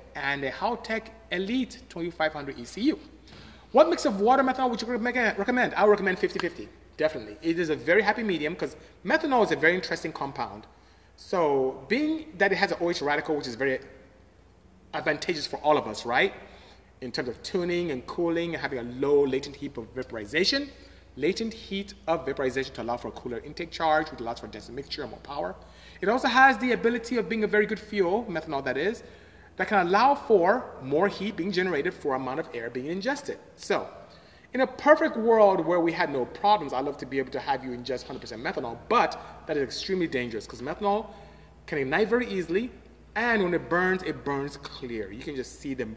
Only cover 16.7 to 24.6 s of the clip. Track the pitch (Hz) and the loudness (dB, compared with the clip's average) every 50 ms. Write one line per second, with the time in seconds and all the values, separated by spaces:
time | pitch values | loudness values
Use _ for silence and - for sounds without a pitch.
16.7 | - - - _ - - 131 123 - 156 131 123 107 - - - - 185 175 175 | -20 -20 -20 _ -18 -14 -12 -10 -6 -6 -6 -6 -8 -10 -8 -4 -2 -2 -2 0
17.7 | 175 175 175 165 135 127 - - - - 170 170 165 170 170 170 160 135 139 131 | -2 -2 -2 -2 -4 -6 -8 -8 -2 0 0 2 2 0 -2 -4 -4 -4 -4 -4
18.7 | 135 120 117 120 123 127 143 143 147 143 143 135 131 135 135 147 135 - 143 135 | -4 -6 -8 -6 -4 -2 2 4 6 6 6 4 2 -2 -4 -6 -12 -10 -10 -10
19.7 | - 120 110 - - 127 123 - 117 110 104 104 135 165 196 - 277 277 285 277 | -10 -10 -12 -10 -10 -10 -10 -8 -10 -10 -8 -2 0 0 2 2 2 0 -2 -6
20.7 | - - - - - - - - - 127 143 170 190 - 226 220 - - - - | -12 -20 -20 -20 -20 -20 -20 -18 -8 -2 -2 0 0 0 -4 -6 -6 -10 -10 -8
21.7 | 196 196 196 - - - - 160 170 165 - - 147 - 135 127 120 135 131 - | -6 -6 -6 -8 -12 -10 -2 -2 -2 -2 -2 -4 -4 -2 -2 -2 -2 -2 -4 -6
22.7 | - 120 113 117 120 120 - 107 - - - 123 117 113 - 147 160 - 170 165 | -6 -8 -6 -4 -4 -4 -6 -10 -10 -10 -10 -8 -8 -8 -10 -12 -12 -10 -10 -10
23.7 | - - 165 160 151 156 156 - - - 113 117 120 - - - - 107 | -4 0 2 4 4 4 2 0 -6 -8 -8 -8 -8 -8 -10 -14 -14 -14